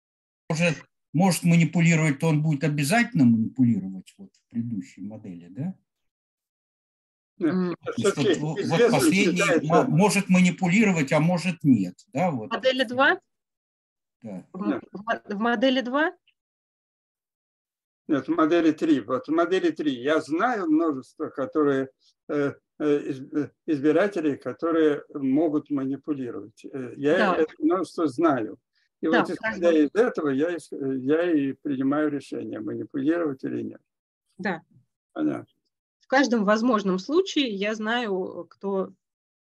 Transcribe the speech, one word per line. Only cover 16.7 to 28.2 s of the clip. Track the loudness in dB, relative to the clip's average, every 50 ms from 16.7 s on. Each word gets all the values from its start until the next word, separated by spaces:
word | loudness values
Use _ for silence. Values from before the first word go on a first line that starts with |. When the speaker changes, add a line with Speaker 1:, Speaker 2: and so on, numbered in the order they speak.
| _ _ _ _ _ _ _ _ _ _ _ _ _ _ _ _ _ _ _ _ _ _ _ _ _ _ _
Speaker 2:
Нет, | -2 -2 -2 -2
в | -2
модели | 0 2 2 2 4 4 4 2
три. | 0 2 2 2 2 2
Вот | 0 -2 -4 -4 -4
в | -2
модели | 0 0 0 0 0 0 0 0
три | -2 -2 -4 -4 -4 -4
я | -2 -2 0 -2
знаю | -2 -2 -4 -2 -2 -2 -2 -2 0 0
множество, | 2 2 2 0 -2 -4 -8 -12 _ -10 -10 -10
которые, | -8 -8 -6 -4 0 0 2 2 2 0 -2 -4 -8 _ _ _ _ _ _ -6
э, | -4 -2 -2 -2 -4 -8 _ _ _ -4
э, | 0 0 0 0 0 -4
из-, | -8 -8 -10 -8 -4
э, | -4 -4 -6 _ _ _
избирателей, | -4 -2 0 2 2 2 2 2 0 -2 -2 -2 -2 -2
которые | -4 -6 -10 -8 -4 -2 0 2 4 4 2 2 0 -4 -10 -8
могут | -4 -2 0 2 2 2 2 0 -2 -4 -4
манипулировать. | -4 -4 -4 -4 -6 -6 -6 -8 -6 -6 -6 -8 -10 -12 -14 -16 -18 _ -18
Э, | -14 -12 -10 -10 -10 -8
я | -4 0 0 2
Speaker 3:
Да. | 2 2 2 2
Speaker 2:
это | 0 0 -2 -2 -2
множество | 0 0 0 0 -2 -4 -4 -2 -2
знаю. | -2 0 0